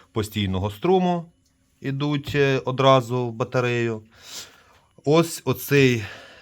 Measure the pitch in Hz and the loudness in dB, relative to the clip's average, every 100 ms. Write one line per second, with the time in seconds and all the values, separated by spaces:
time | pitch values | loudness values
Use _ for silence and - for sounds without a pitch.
0 | _ 113 104 107 98 95 104 - 175 185 | _ -6 -4 -4 -2 -2 -4 -2 2 2
1 | 180 175 165 _ _ _ _ _ 135 135 | 2 -2 -6 _ _ _ _ _ -8 -4
2 | 147 147 - 143 139 131 127 127 135 135 | -2 -4 -2 0 2 0 -2 2 4 4
3 | 113 127 120 113 123 135 123 120 117 110 | 2 -4 -4 -6 -4 -2 0 0 -2 -4
4 | 107 _ - - - _ _ _ _ _ | -12 _ -18 -18 -18 _ _ _ _ _
5 | 139 165 165 - 131 127 - 143 131 117 | 2 2 2 -4 -4 -4 0 4 4 2
6 | 98 - - - | -4 -14 -20 -20